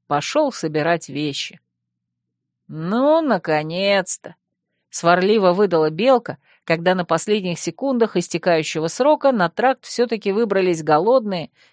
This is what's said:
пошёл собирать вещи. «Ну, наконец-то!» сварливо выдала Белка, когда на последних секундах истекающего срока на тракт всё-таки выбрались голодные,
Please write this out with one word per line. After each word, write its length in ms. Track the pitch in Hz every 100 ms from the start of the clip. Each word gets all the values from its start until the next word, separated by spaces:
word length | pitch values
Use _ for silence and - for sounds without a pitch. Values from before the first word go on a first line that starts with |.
| -
пошёл 440 | 147 - 294 294
собирать 580 | - 160 151 151 170 -
вещи. 500 | 143 151 135 - - _ _ _ _ _ _ _ _ _ _ -
«Ну, 540 | 151 165 226 277 320
наконец-то!» 1120 | 311 214 - 156 156 175 196 196 185 - - - _ _ _ _ _
сварливо 640 | - 170 175 190 220 185
выдала 360 | 175 208 170 156
Белка, 480 | 156 240 247 240 - _ _
когда 320 | - 165 170 185
на 100 | 170
последних 520 | 165 - 214 185 170
секундах 580 | - 160 277 254 220 185
истекающего 720 | 170 165 180 165 156 170 160
срока 440 | - 262 302 277
на 180 | 240 170
тракт 360 | - 240 262 -
всё-таки 460 | - 240 226 208
выбрались 520 | 196 233 190 185 165
голодные, 680 | 156 151 196 262 208 185 139 _ _